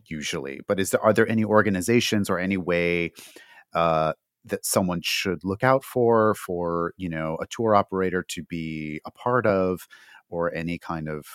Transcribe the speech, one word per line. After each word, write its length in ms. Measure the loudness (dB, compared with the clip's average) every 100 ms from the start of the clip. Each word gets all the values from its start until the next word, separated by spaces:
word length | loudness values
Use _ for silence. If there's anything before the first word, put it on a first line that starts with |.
| -12
usually. 540 | -10 -8 -8 -8 -8 -4
But 140 | -2
is 100 | 0
there, 120 | 2
are 100 | 4
there 160 | 4 4
any 160 | 2
organizations 840 | 4 4 4 2 2 2 2 0 0
or 100 | 0
any 180 | 0 -2
way, 560 | 0 2 2 0 -2 -6 -20 -20 -20 -20 _
uh, 380 | 0 2 4 2 -2 _ _
that 200 | -8 -6
someone 360 | -2 0 0 -2
should 420 | -2 -2 -2 -4
look 180 | -4 0
out 220 | 2 2
for, 500 | 0 0 4 4 4
for, 600 | 2 -4 -4 -2 -2 -4 -4
you 120 | -6
know, 280 | -4 -4 -4
a 60 | -8
tour 280 | -4 2
operator 480 | 2 2 0 0 -2 -4
to 140 | -10
be 580 | -10 -8 -6 -6 -8 -10
a 60 | -12
part 360 | -8 0 2 4
of, 420 | 4 2 -2 -8 -20 -20 -20 _
or 240 | -4 -4
any 240 | -4 -4 -6
kind 300 | -6 -8 -6
of, 160 | -8 -10